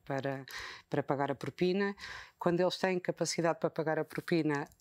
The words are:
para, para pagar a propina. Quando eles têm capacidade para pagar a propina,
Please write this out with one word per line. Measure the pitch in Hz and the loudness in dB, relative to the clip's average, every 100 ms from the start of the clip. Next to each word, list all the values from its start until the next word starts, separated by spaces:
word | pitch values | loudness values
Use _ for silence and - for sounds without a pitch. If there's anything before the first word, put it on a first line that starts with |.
para, | - 139 139 135 131 - - - - | -6 -4 -2 -4 -8 -12 -12 -14 -4
para | 147 | -2
pagar | - 139 139 | 0 0 0
a | |
propina. | 131 135 - 180 190 202 202 - - - - | -2 -6 0 0 2 0 -4 -12 -14 -16 -2
Quando | 180 170 | 2 4
eles | 180 - | 2 2
têm | 190 180 | 2 2
capacidade | - - 165 - 165 160 | -2 -2 -2 2 2 2
para | 165 | 0
pagar | - 156 156 | 0 0 0
a | |
propina, | 156 - - 170 151 143 151 _ | -2 -6 0 2 2 0 -4 _